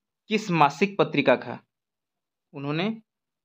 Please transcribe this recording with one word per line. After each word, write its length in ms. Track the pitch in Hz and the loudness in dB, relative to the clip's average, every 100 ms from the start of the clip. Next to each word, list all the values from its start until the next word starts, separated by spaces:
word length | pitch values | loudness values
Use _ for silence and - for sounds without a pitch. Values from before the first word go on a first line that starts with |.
| _ _ - | _ _ -6
किस 220 | 214 214 | -4 0
मासिक 480 | 165 143 - 202 - | 2 2 2 -2 0
पत्रिका 380 | 156 147 131 120 | 0 2 2 2
का? 280 | 120 123 _ _ _ _ _ _ _ _ _ | -2 -16 _ _ _ _ _ _ _ _ _
उन्होंने 360 | 147 143 151 202 226 _ _ _ _ | -12 -8 -4 -6 -8 _ _ _ _